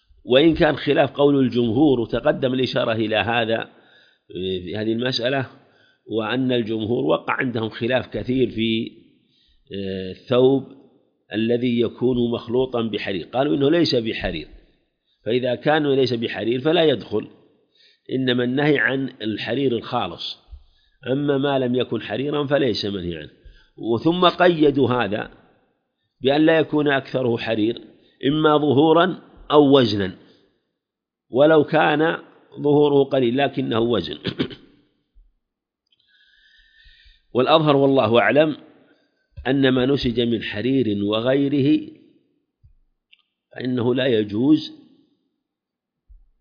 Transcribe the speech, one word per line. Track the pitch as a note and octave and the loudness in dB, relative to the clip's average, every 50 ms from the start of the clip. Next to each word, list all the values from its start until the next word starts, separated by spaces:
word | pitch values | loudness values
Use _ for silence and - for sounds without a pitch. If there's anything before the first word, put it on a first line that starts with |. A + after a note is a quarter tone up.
| _ _ _ _ _ | _ _ _ _ _
وإن | - A#2+ C3+ D#3 E3+ D#3 | 2 4 4 6 4 4
كان | D#3+ E3+ D3+ C#3+ | 4 2 0 0
خلاف | A#2+ - C#3+ C#3 E3 D3 B2+ | -2 -2 0 2 2 2 0
قول | - - C#3+ D3 C#3+ C#3 | 2 2 2 4 4 4
الجمهور، | C3+ A#2+ G#2+ A#2+ A#2+ A#2 G#2 B2 D#3 D3+ C3 A#2+ | 2 2 2 0 0 0 2 2 4 4 4 2
وتقدم | A2+ A2 - A#2 A#2 D3 - F#3 C#3 B2+ C3 | 0 -2 -4 -2 0 0 0 0 -2 -2 0
الإشارة | C3 B2+ A#2+ - C3 B2+ B2 A2+ | -2 -2 -2 -2 -2 -2 -2 -2
إلى | A2 A2 G#2+ A2 | -2 -2 -2 0
هذا | G#2+ F#2+ A2 A#2 A#2+ A#2 A2 A2+ A2+ A2+ - _ _ _ _ _ _ _ _ _ _ _ _ - | 0 0 0 0 -2 0 0 -2 -4 -4 -8 _ _ _ _ _ _ _ _ _ _ _ _ -12
في | E2+ F#2 F#2+ F#2 F2+ F2+ F2 E2 | -8 -6 -6 -6 -6 -8 -8 -8
هذه | G#2+ G#2+ A2 A2+ | -6 -4 -2 -2
المسألة، | A#2 B2 B2+ C3 B2+ A2+ B2+ C3+ C#3 B2+ - - - _ _ _ _ _ _ _ _ _ | -2 -2 -4 -4 -4 -4 -2 -2 -2 -4 -6 -10 -20 _ _ _ _ _ _ _ _ _
وأن | - G#2 A2 A2 G#2 A#2+ B2+ C3 B2+ B2 | -6 -6 -4 -4 -2 -2 -2 0 0 0
الجمهور | A#2+ A#2 G2+ A2+ A2 A2 G2+ A#2+ C3 C#3 | 0 -2 -2 -4 -4 -4 -2 -2 -2 0
وقع | D3+ E3 E3 - - A#2 | -2 -2 -2 -2 -4 -4
عندهم | - C#3 C3 A2 A#2 A2 A2 | -2 -2 -4 -2 -4 -4 -6
خلاف | - - A#2 A#2 B2+ B2 A2 | -6 -6 -4 -2 -2 -2 -4
كثير | - - A2+ G2+ A2 B2 C3 B2+ G#2+ | -4 -10 -10 -6 -4 0 0 0 -2
في، | G2 A2 A2+ A2+ A2 A2+ A2+ - - - - _ _ _ _ _ _ _ _ _ _ _ _ _ - | 0 -2 -2 0 0 -2 -4 -6 -12 -18 -20 _ _ _ _ _ _ _ _ _ _ _ _ _ -12
آه، | G2 G2 F#2+ F#2+ F#2+ F#2+ F#2 | -10 -8 -8 -8 -8 -8 -10
الثوب | F2+ - - - C3 B2 B2+ C3 C#3 C3+ - - - - - _ _ _ _ _ _ _ _ _ - | -12 -14 -6 -2 2 4 4 4 4 2 -2 -8 -16 -20 -20 _ _ _ _ _ _ _ _ _ -6
الذي | G#2+ A2 A2+ A#2+ A#2+ A#2+ B2+ A#2+ A#2+ | -4 -2 0 0 0 0 -2 0 0
يكون | A#2 A2+ A2+ - B2 B2 C3 A#2+ A#2+ A#2+ | -2 -2 -2 -2 -2 0 0 0 0 -2
مخلوطاً | A#2 G#2 - - A2+ B2+ C3 C3 B2+ A#2+ A2+ | -2 -6 -6 -4 -2 -2 -2 -2 -4 -4 -4
بحرير، | A2+ G2+ G2+ - - G2+ F2 D2+ | -4 -6 -6 -6 -6 -6 -8 -8
قالوا | - - A#2+ C#3+ D3 D#3+ | -6 -4 -4 -2 -2 0
إنه | D3 C#3 C#3 | 0 0 2
ليس | D#3+ F3 E3 - - | 2 2 0 0 0
بحرير، | B2 A2+ A2+ G2+ - - G2 F2 D#2+ D2 - - - _ _ _ _ _ _ _ _ _ _ _ _ _ | -2 -2 -4 -6 -6 -6 -6 -6 -8 -10 -14 -20 -20 _ _ _ _ _ _ _ _ _ _ _ _ _
فإذا | G#2+ A#2 B2+ B2 B2+ B2 | -4 -2 -2 -2 -2 -4
كان | - - D#3 D3 D#3 D3+ C#3+ C3+ | -2 0 0 0 2 2 2 2
ليس | C3+ C3+ A#2 B2 | 2 2 0 0
بحرير | A2+ A#2 - - F#2+ G2+ A2 A#2+ C3+ | -2 -4 -6 -6 -4 -4 -4 -4 -2
فلا | B2+ D#3 D#3+ F3+ E3 | 0 0 2 2 2
يدخل، | D#3 C3 G#2 F2 - - A2 - - - _ _ _ _ _ _ _ _ _ _ _ _ _ _ - | 2 2 0 -4 -6 -6 -6 -6 -6 -16 _ _ _ _ _ _ _ _ _ _ _ _ _ _ -8
إنما | - C3 C3 B2+ B2 B2 B2 | -6 -4 -2 0 0 0 0
النهي | B2 B2+ C#3 C#3+ D3+ D3 B2+ | -2 -2 0 2 2 2 2
عن | A2+ A#2 C3 C3+ C3+ B2 - - G#2+ | 2 0 -2 -2 -4 -8 -10 -8 -8
الحرير | A2 G#2+ G2+ - A2 A#2 C3 C#3+ C3 A#2 | -6 -6 -6 -6 -6 -4 -2 -2 -2 -2
الخالص، | A2 F#2+ - B2+ A#2+ G#2 F2 A2+ - - - - - _ _ - - - _ _ _ _ _ _ _ - | -2 -6 -4 -6 -4 -4 -6 -8 -12 -12 -14 -14 -16 _ _ -20 -20 -20 _ _ _ _ _ _ _ -6
أما | - C3 C#3+ D3 C#3+ C#3 C3+ | -4 -4 -2 0 0 0 0
ما | C3+ C#3+ C#3 C3+ | 0 0 0 0
لم | B2+ B2 B2 | 0 0 0
يكن | B2 A#2 A#2+ B2+ A2 - | -2 -2 -2 -4 -8 -6
حريراً | - G#2 A#2 C3+ D3 D3+ D3 C#3+ | -6 -6 -6 -4 -4 -4 -4 -2
فليس | C3 C#3+ C3+ C3+ D#3+ - - - | 0 0 0 2 0 -2 -2 -4
منهي | G#2 G2+ G2 F2 F2 E2+ | -6 -6 -6 -6 -8 -8
عنه. | D#2 D2+ C#2 - _ _ - - _ _ _ _ | -8 -12 -16 -20 _ _ -20 -20 _ _ _ _
وثم | - - G#2+ A#2 A2 - D#3+ E3+ F3+ F3+ E3+ | -10 -4 -2 -2 0 0 0 0 4 2 2
قيدوا | E3 - F3 F3+ F3 D#3 D3+ D3 C3 C#3 C3 A#2 | 2 4 2 2 4 4 2 2 2 2 0 2
هذا | B2 B2 A2+ G2 G2+ A2 - - - - _ _ _ _ _ _ _ _ _ _ _ _ _ _ _ _ | 2 0 -2 -2 -4 -6 -8 -10 -14 -20 _ _ _ _ _ _ _ _ _ _ _ _ _ _ _ _
بأن | A#2+ B2+ C#3 D3+ D#3 | -2 0 2 4 4
لا | D#3+ E3 D#3+ | 4 4 2
يكون | D3 - - D3+ D3 D3 | 2 0 0 0 0 2
أكثره | C#3 C3+ - - - C3 C3 A#2+ A#2 | 0 0 -2 -4 -4 -2 -2 -2 -2
حرير، | A#2 - A2+ A2+ A2 G#2 A2+ A#2+ - - - - _ _ _ _ _ - | -2 -2 -4 -2 -2 0 -2 -2 -6 -12 -20 -20 _ _ _ _ _ -2
إما | C3+ D3 D#3 D#3 D3+ D3+ | -2 0 2 2 2 2
ظهوراً | D3 C#3+ D3 B2 C3 D#3 D#3+ D#3 E3 F3+ F#3 D#3+ - - - _ - - - | 4 2 2 4 4 4 6 6 4 4 2 -2 -6 -12 -20 _ -20 -6 2
أو | C#3 D3+ D3 C3+ C#3 C#3 | 4 4 6 8 6 6
وزناً، | B2 G#2+ G#2 G#2 G2 F#2 F#2 - - _ _ _ _ _ _ _ _ _ _ _ _ _ _ _ _ _ _ _ _ _ | 6 4 2 -2 -2 -4 -6 -12 -20 _ _ _ _ _ _ _ _ _ _ _ _ _ _ _ _ _ _ _ _ _
ولو | - A#2+ C#3+ D#3 D#3+ D#3 D3 | 0 2 4 6 6 4 4
كان | - E3 D#3 E3 E3 D3+ D3 D#3 E3 E3+ E3 - - _ _ _ _ - C3+ | 2 2 2 2 2 2 2 0 0 -2 -4 -10 -18 _ _ _ _ -16 -4
ظهوره | C#3+ D3 D3 D3 D3 D3 C#3+ C#3 C#3 | 0 2 4 4 4 4 4 4 2
قليل | C#3 C#3+ C3+ C3 A#2 A#2+ C3+ | 2 2 0 0 0 0 0
لكنه | C#3 C3+ C3 C#3 C3 C3+ A#2+ A2+ | -2 -2 -2 -6 -6 -2 -2 0
وزن. | A#2 A#2+ A#2+ G2+ E2 D2+ D2+ - - | 0 0 0 -2 -2 -6 -10 -10 -10
<clears throat> | - - - - - - - - _ _ _ _ _ _ _ _ _ _ - _ _ _ _ _ _ _ _ _ _ _ _ _ _ _ _ _ _ _ _ _ _ _ _ _ _ _ _ _ _ _ _ _ - - _ _ - _ _ _ _ _ | -10 -6 -6 -6 -8 -8 -16 -20 _ _ _ _ _ _ _ _ _ _ -20 _ _ _ _ _ _ _ _ _ _ _ _ _ _ _ _ _ _ _ _ _ _ _ _ _ _ _ _ _ _ _ _ _ -20 -20 _ _ -20 _ _ _ _ _
والأظهر | A#2 B2+ A#2+ D3+ D#3+ D#3 D3+ C#3+ | 0 2 4 4 4 4 4 2
والله | C#3 C#3 C#3 C#3 C3+ A#2 G#2+ A2+ A#2 | 4 4 4 4 2 2 4 4 4
أعلم | G2+ G#2 A#2+ C#3 D#3+ D#3+ C#3 - - - _ _ _ _ _ _ _ _ _ _ _ _ _ - - | 4 4 4 2 2 2 0 -8 -14 -20 _ _ _ _ _ _ _ _ _ _ _ _ _ -10 -4
أن | A#2+ C3+ C#3+ C3+ C3 | -2 0 2 2 2
ما | B2+ B2+ B2 | 2 2 2
نسج | C3+ C#3 B2+ - B2+ A2+ A#2 | 0 0 0 -2 -2 -2 -2
من | A#2+ A#2+ A#2 G#2+ - | -2 -2 -2 -4 -4
حرير | - - G#2 G#2+ B2+ C3+ C3+ A#2+ A2 G#2 G2+ G2+ | -8 -10 -6 -4 -2 0 0 0 0 -2 -2 -2
وغيره | G2+ G#2 A2 A2+ B2+ C3+ C#3+ C#3 C#3 C#3 C#3+ C3 C#3+ D3+ - - - - - - _ _ _ _ _ _ _ _ _ _ _ _ - _ _ _ _ _ _ _ _ _ _ _ _ _ _ _ _ - | -2 -2 -2 0 0 0 0 0 0 0 0 2 2 2 0 -2 -6 -16 -20 -20 _ _ _ _ _ _ _ _ _ _ _ _ -20 _ _ _ _ _ _ _ _ _ _ _ _ _ _ _ _ -16
فإنه | - A#2+ B2+ B2+ B2 A2+ B2 B2 | -8 -6 -4 -2 0 0 0 0
لا | C3 B2+ | 2 2
يجوز | C#3 A#2+ G#2+ G#2+ G#2 G2+ G#2+ B2 C#3+ D#3 D3 - - - - - _ _ _ _ _ _ _ _ _ _ _ _ _ _ _ _ _ _ _ _ _ _ _ _ _ - - _ _ _ _ | 2 2 2 0 -2 -2 0 4 4 4 2 2 -6 -16 -20 -20 _ _ _ _ _ _ _ _ _ _ _ _ _ _ _ _ _ _ _ _ _ _ _ _ _ -20 -20 _ _ _ _